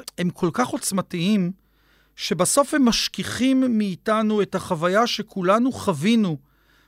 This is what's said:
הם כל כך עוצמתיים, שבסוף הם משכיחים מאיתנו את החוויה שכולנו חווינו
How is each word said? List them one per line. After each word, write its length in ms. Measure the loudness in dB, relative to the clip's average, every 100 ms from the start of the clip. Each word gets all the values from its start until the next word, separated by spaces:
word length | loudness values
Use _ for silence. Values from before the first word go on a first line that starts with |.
| -10 -6
הם 120 | -4
כל 200 | -2 -2
כך 140 | 0 -2
עוצמתיים, 840 | -4 -4 -4 -4 -4 0 0 0 -6 _ _ _ _ _ -12
שבסוף 580 | -6 0 2 2 2
הם 120 | 4 4
משכיחים 920 | 2 -2 -6 -8 -2 2 2 2 0
מאיתנו 640 | -2 -4 -2 0 0 0
את 140 | 0 -4
החוויה 520 | -4 -2 0 2 0
שכולנו 640 | -2 -8 -2 2 2 2
חווינו 640 | -2 -2 0 2 2 2 -2 -8 _ _ _